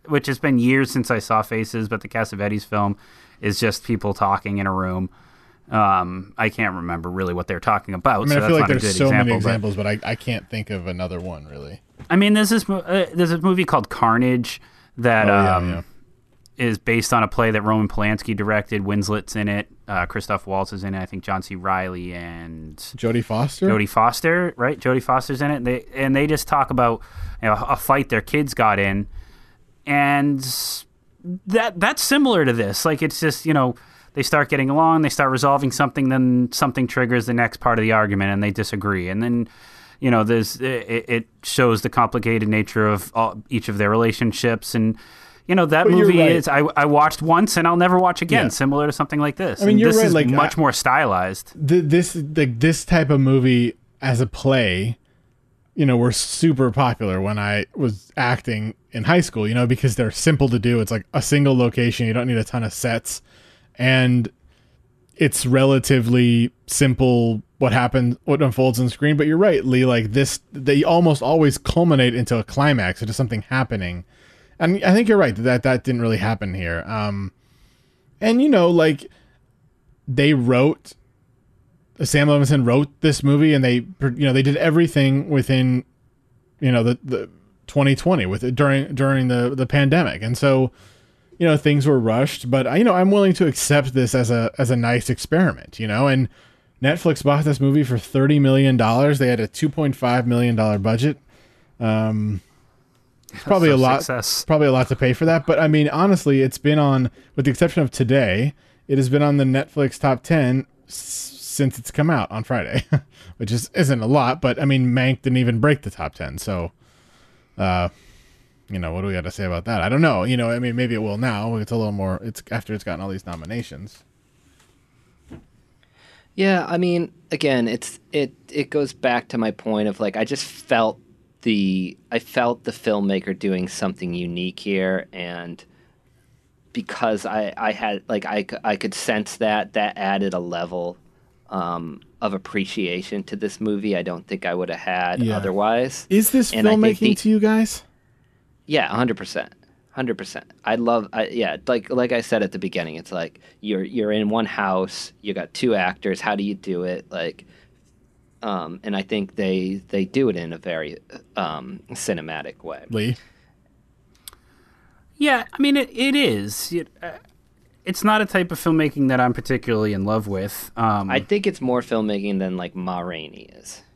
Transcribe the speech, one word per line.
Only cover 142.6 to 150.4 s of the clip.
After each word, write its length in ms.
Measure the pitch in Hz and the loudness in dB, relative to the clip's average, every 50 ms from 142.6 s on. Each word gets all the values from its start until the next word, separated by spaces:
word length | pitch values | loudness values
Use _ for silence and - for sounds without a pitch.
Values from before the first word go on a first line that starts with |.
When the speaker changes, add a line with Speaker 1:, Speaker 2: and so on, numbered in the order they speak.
| 95 - - 110 95 87 87 92 95 - 107 101 95 | -6 -6 -6 -6 -6 -4 -4 -6 -8 -8 -10 -10 -10
Speaker 3:
to 120 | - - | -10 -10
this 240 | 101 107 101 - - | -8 -8 -8 -8 -6
movie 340 | 107 107 104 101 101 107 101 | -6 -4 -4 -4 -4 -4 -4
I 60 | 87 87 | -4 -4
don't 240 | 90 87 85 98 | -6 -8 -10 -10
think 200 | - 98 92 - | -10 -10 -8 -6
I 80 | 90 87 | -6 -4
would 160 | 90 90 87 | -4 -6 -6
have 80 | 82 - | -8 -8
had 440 | - 95 90 90 87 87 90 - 120 | -6 -6 -4 -2 -2 -2 -2 -2 -2
Speaker 2:
Yeah. 140 | 110 104 | -2 -2
Speaker 3:
otherwise. 720 | 104 98 98 92 101 101 110 113 120 127 135 - - - - | -2 -4 -4 -2 -2 0 0 0 0 -2 -4 -6 -10 -6 0
Speaker 2:
Is 220 | 185 208 220 - | 0 2 2 2
this 200 | - 262 226 - - | 2 0 0 0 0
Speaker 3:
And 120 | 226 214 | 2 2
I 40 | 214 | 4
think 260 | 214 214 214 220 208 | 4 4 4 2 2
Speaker 2:
filmmaking 20 | - | 2
Speaker 3:
the 140 | 220 214 202 | 2 0 0
Speaker 2:
to 120 | - - 214 | 2 2 2
you 120 | 220 214 | 2 2
guys? 420 | 208 214 220 220 226 208 - - - _ _ _ _ _ _ _ _ _ _ _ _ _ _ _ _ | 4 2 2 2 0 0 -4 -8 -16 _ _ _ _ _ _ _ _ _ _ _ _ _ _ _ _
Speaker 3:
Yeah, 220 | - 147 147 95 - | -4 -2 0 0 0
a 40 | 98 | 0
hundred 240 | 113 127 123 107 - | 0 0 -2 -2 -4
percent. 340 | 95 - - - - - - _ _ _ _ _ _ _ | -8 -10 -8 -8 -10 -10 -12 _ _ _ _ _ _ _
Hundred 260 | - 135 127 120 110 | -10 -8 -6 -6 -6
percent. 340 | - 101 - - - | -6 -8 -12 -14 -16